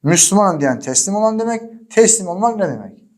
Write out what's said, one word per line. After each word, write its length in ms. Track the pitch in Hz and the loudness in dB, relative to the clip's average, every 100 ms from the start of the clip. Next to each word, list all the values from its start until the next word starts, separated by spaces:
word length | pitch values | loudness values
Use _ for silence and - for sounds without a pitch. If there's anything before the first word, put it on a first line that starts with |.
"Müslümanım." 580 | 143 175 - 196 202 160 | 0 2 2 4 2 2
diyen 200 | 139 120 | -2 -2
teslim 360 | - 127 - 202 | -4 -4 -2 0
olan 220 | 220 220 | 0 0
demek, 520 | 226 226 - - - | -4 -6 -8 -20 -4
teslim 380 | - 226 - 185 | 4 4 4 -2
olmak 280 | 180 226 220 | -2 -2 0
ne 120 | 180 | -4
demek? 360 | 113 101 - _ | -6 -12 -20 _